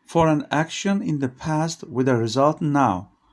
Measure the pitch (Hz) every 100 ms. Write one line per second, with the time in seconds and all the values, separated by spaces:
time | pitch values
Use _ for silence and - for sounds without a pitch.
0 | - 165 160 151 - 139 160 - 196 196
1 | - 151 135 131 160 156 165 165 - 123
2 | 131 123 113 113 143 156 160 143 127 90
3 | 101 _ _